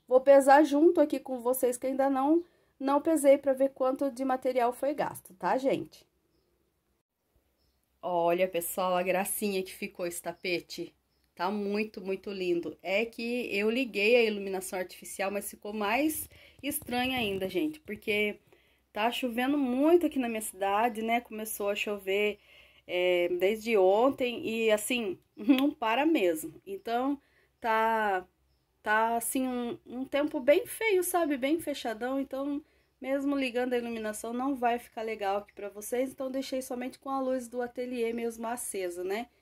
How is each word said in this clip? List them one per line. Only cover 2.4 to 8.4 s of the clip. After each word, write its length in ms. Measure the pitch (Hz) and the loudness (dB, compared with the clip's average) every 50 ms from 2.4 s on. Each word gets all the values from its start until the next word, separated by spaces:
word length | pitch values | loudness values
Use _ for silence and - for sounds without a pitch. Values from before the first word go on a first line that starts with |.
| 339 - _ _ _ _ _ - 269 | 2 -2 _ _ _ _ _ -6 -2
Não 180 | 269 277 285 | 0 0 2
pesei 360 | 285 330 330 294 269 277 277 277 | 2 2 2 4 6 6 6 6
pra 160 | - 277 262 | 6 0 0
ver 160 | 254 269 269 | 2 2 0
quanto 420 | - - 262 262 262 269 285 277 | 0 0 -2 -2 0 0 -2 -4
de 140 | 240 247 269 | -4 -4 -2
material 480 | 262 254 254 - 254 254 254 233 240 240 | -2 -2 -2 -2 -2 0 2 0 0 0
foi 200 | - 269 277 302 | -2 -4 -4 -2
gasto, 400 | 277 165 - - - - - 185 | -2 -4 -6 -6 -10 -16 -20 -12
tá, 220 | - - 175 214 262 | -6 -2 -2 0 0
gente? 480 | - 262 180 - - - - - - _ _ _ _ _ _ _ _ _ _ _ _ _ _ _ _ _ _ _ _ _ _ _ _ _ _ _ _ _ _ _ _ _ _ _ _ _ _ _ | 2 0 0 0 -2 -8 -12 -20 -20 _ _ _ _ _ _ _ _ _ _ _ _ _ _ _ _ _ _ _ _ _ _ _ _ _ _ _ _ _ _ _ _ _ _ _ _ _ _ _
Olha, 440 | - 175 180 170 170 170 175 180 | -6 -2 0 2 4 4 4 4